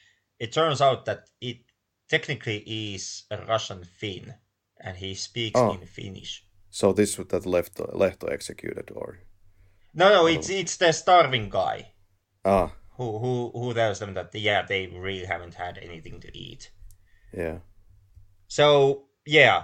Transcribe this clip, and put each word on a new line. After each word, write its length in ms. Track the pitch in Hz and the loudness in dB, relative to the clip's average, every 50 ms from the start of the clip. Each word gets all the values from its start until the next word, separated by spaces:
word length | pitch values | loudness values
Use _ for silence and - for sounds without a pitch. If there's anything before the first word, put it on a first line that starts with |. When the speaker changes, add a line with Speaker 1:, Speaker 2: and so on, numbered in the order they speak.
| _ _ _ _ _ _ _ - | _ _ _ _ _ _ _ -12
Speaker 1:
it 120 | 120 113 | -10 -4
turns 300 | - 156 160 160 139 123 | 0 0 0 0 2 2
out 240 | 139 135 127 127 - | 2 2 2 0 -4
that 240 | 110 101 - _ _ _ - | -6 -8 -8 _ _ _ -14
it 200 | 120 123 117 - _ _ _ _ _ _ _ _ _ - | -12 -12 -12 -14 _ _ _ _ _ _ _ _ _ -2
technically 480 | 156 156 - - 143 107 - 117 107 104 - | -2 -2 -2 -4 -8 -6 -6 -6 -6 -6 -6
is 560 | - 113 110 107 104 98 92 - - - - - - | -8 -10 -8 -8 -10 -10 -10 -12 -12 -14 -14 -12 -12
a 60 | 107 98 95 | -12 -8 -4
Russian 400 | 113 113 110 - - 98 92 87 | -2 -2 -2 -2 -6 -12 -14 -16
Finn, 480 | 85 _ - 110 104 92 87 - - - _ _ _ _ _ _ _ _ | -20 _ -10 -10 -8 -8 -10 -14 -18 -20 _ _ _ _ _ _ _ _
and 200 | - - 95 95 | -16 -14 -14 -12
he 180 | 90 95 95 95 | -10 -10 -10 -10
speaks 420 | - - - - 120 113 107 104 | -10 -12 -10 -6 -6 -6 -2 0
Speaker 2:
Oh. 140 | 123 120 104 | 0 0 0
Speaker 1:
in 140 | - 90 90 | 0 -4 -10
Finnish. 580 | 90 - - - 98 95 98 95 - - - _ _ _ _ _ _ | -18 -16 -16 -14 -14 -14 -14 -14 -16 -16 -16 _ _ _ _ _ _
Speaker 2:
So 220 | - - - 98 | -4 0 2 2
this 240 | 92 101 104 101 - | 4 4 2 0 0
that 300 | - 87 - - 87 98 | -8 -8 -4 -4 -4 -2
Lehto, 500 | 92 90 87 87 - - - - - - | 0 -2 -2 -2 -2 -8 -12 -10 -6 -2
Lehto 340 | 85 98 92 92 - - - | 0 0 0 0 -4 -8 -8
executed, 640 | 73 - - - - - - 50 - - - - - | -8 -8 -10 -12 -14 -12 -12 -12 -10 -12 -12 -14 -12
or? 260 | - - - - 90 - - - _ _ - _ _ _ _ _ _ _ _ - | -12 -12 -14 -14 -18 -20 -20 -20 _ _ -20 _ _ _ _ _ _ _ _ 0
Speaker 1:
No, 160 | 151 185 202 | 4 6 6
no, 140 | 208 185 165 | 8 8 6
Speaker 2:
Oh. 40 | |
Speaker 1:
it's, 220 | 165 165 - - - | 4 4 2 -2 -4
it's 260 | 190 196 170 - - | -4 -4 -4 -4 -2
the 160 | - 185 165 | 2 4 4
starving 580 | 160 - - 190 180 175 160 131 131 117 104 95 | 4 4 4 6 6 6 6 4 2 -2 -4 -2
guy. 440 | - 98 90 60 55 52 - - _ _ _ _ _ _ _ _ _ _ - | -2 -2 -2 -2 -2 -6 -10 -18 _ _ _ _ _ _ _ _ _ _ 2
Speaker 2:
Ah. 300 | 95 98 95 85 78 - - - - - | 4 4 4 2 0 -4 -12 -20 -16 -12
Speaker 1:
Who, 220 | - 127 113 107 110 | -8 -6 -6 -4 -4
who, 320 | 123 127 127 123 120 113 - | -2 -2 -2 -2 -4 -6 -8
who 200 | 117 120 123 117 | -6 -6 -4 0
tells 260 | 117 113 107 95 90 | 0 0 0 0 -4
them 160 | 107 98 95 | -8 -8 -8
that, 200 | 92 87 - - | -8 -10 -8 -6
yeah, 280 | 107 104 104 101 95 90 | -2 0 2 2 2 0
they 240 | 92 98 95 95 | 0 -2 -4 -4
really 380 | 90 90 90 92 95 98 92 90 | -6 -10 -10 -8 -8 -6 -6 -6
haven't 280 | 92 87 85 87 87 85 | -6 -8 -8 -10 -12 -12
had 240 | - 87 87 87 | -10 -10 -10 -10
anything 420 | - - 87 85 80 78 - - - | -14 -16 -16 -16 -16 -16 -16 -16 -18
to 180 | - - - | -18 -18 -18
eat. 340 | - 92 87 - - - - - - - - - _ _ _ _ _ _ - | -16 -16 -16 -16 -18 -20 -20 -20 -20 -20 -20 -20 _ _ _ _ _ _ -14
Speaker 2:
Yeah. 280 | - 98 85 80 82 87 - - _ _ _ _ _ _ _ _ - - - _ _ _ _ | -8 -8 -6 -6 -8 -10 -14 -20 _ _ _ _ _ _ _ _ -20 -20 -20 _ _ _ _
Speaker 1:
So, 580 | - - - 147 147 147 143 139 139 139 - - _ _ _ - | -6 2 4 6 6 8 6 6 4 2 0 -6 _ _ _ -2
yeah, 380 | 147 147 156 135 113 95 85 | 4 6 8 8 8 8 4